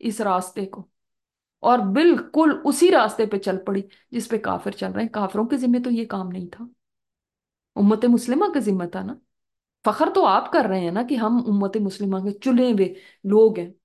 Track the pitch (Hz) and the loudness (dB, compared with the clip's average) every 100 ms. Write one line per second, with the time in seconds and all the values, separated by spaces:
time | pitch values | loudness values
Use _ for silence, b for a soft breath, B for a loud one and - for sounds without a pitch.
0 | 233 208 202 185 185 - 196 - - _ | -8 -4 -2 -2 -2 -8 -10 -10 -20 _
1 | _ _ _ _ _ _ 233 247 196 233 | _ _ _ _ _ _ 2 2 2 4
2 | 349 - - 302 311 294 302 - 359 320 | 4 4 0 2 2 2 -2 4 4 6
3 | 214 220 214 196 196 190 202 196 190 b | 2 0 -2 -2 -4 -4 -4 -4 -6 b
4 | b 240 214 220 - 175 202 - 190 196 | b -10 -6 -6 -4 -6 -6 -8 -8 -6
5 | 226 214 190 202 233 269 247 247 247 233 | -6 -4 -4 -4 -2 -2 0 0 0 -4
6 | 226 196 185 185 175 - 240 _ _ _ | -4 -8 -8 -10 -12 -16 -20 _ _ _
7 | _ _ _ _ _ _ _ - 202 220 | _ _ _ _ _ _ _ 2 2 4
8 | 240 240 233 277 415 294 208 190 175 185 | 4 2 2 0 0 0 -2 -2 -4 -8
9 | 190 - _ _ _ _ _ _ 214 214 | -10 -14 _ _ _ _ _ _ -4 0
10 | 320 381 262 208 - 339 220 190 170 196 | 0 4 4 2 2 0 0 -2 -2 -4
11 | 247 254 220 240 233 202 196 220 202 190 | -4 -2 0 0 0 0 0 -2 -4 -4
12 | 196 190 196 202 262 247 247 202 185 B | -4 -4 -4 -4 0 2 2 2 0 B
13 | B B 196 214 220 196 175 - | B B 0 4 4 4 -10 -14